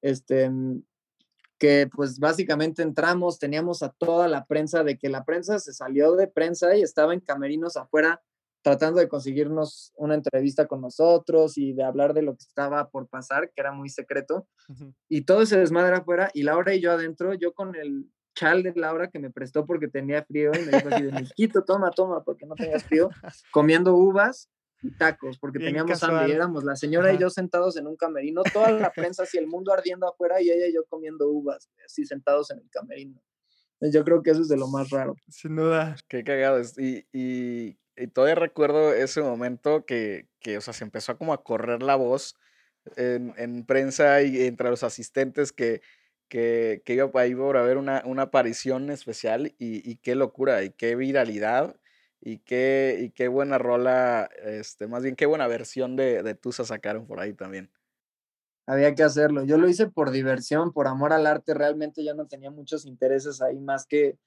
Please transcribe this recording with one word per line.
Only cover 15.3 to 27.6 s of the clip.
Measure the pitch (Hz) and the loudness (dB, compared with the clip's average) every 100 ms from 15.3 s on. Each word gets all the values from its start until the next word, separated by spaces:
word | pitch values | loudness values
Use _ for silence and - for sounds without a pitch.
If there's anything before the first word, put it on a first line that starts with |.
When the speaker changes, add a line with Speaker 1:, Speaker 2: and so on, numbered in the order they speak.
| 196 | 4
Speaker 1:
ese | 220 202 | 6 6
desmadre | 175 170 180 180 | 4 4 4 2
afuera, | 180 175 190 | 0 0 0
y | 151 | 0
Laura | 147 160 180 190 | 0 2 2 2
y | |
yo | 170 | 2
adentro, | 170 165 156 180 | 0 -2 -4 -4
yo | 196 170 | -2 -4
con | - 190 175 | -4 -10 -8
el | 147 139 139 _ _ - | -8 -8 -10 _ _ -2
chal | 160 180 | 2 2
de | 180 170 | 2 -2
Laura | 160 165 175 | -4 -4 -6
que | 165 | -8
me | 139 | -12
prestó | 135 131 151 151 | -10 -4 -4 -2
porque | 175 147 | -4 -4
tenía | 135 139 147 | -6 -4 -4
frío | 151 147 147 156 | -4 -2 0 0
y | |
me | 165 | 2
dijo | 180 143 | 2 2
así | 233 | -2
de, | 139 | -2
Speaker 2:
<laughs> | |
Speaker 1:
"Mijito, | 135 131 - 220 214 185 | -6 -8 -2 2 2 2
toma, | 196 185 | 0 0
toma, | 170 185 170 | 0 -2 -2
porque | - - 151 | -6 -10 -12
no | 156 | -10
tengas | 160 156 - | -4 -4 0
frío", | 156 180 - | 2 2 -2
Speaker 2:
<laughs> | - - _ | -20 -20 _
Speaker 1:
comiendo | 151 151 160 180 180 | 2 6 6 6 6
uvas | 190 190 220 254 - _ _ _ | 6 6 2 0 -16 _ _ _
y | - - | -14 -2
tacos, | 160 156 135 127 | -2 0 -10 -10
porque | 143 135 | -10 -6
Speaker 2:
Bien | |
Speaker 1:
teníamos | 165 147 165 | -4 -2 -2
Speaker 2:
casual. | 175 165 | 0 0
Speaker 1:
hambre, | 160 160 | 2 2
y | |
éramos | 156 175 160 | 2 0 -2
la | 139 135 | -6 -4
señora | 151 160 190 | -2 2 4
y | 190 | 4
Speaker 2:
Ajá. | |
Speaker 1:
yo | 180 | 0
sentados | 180 180 175 | -2 -2 0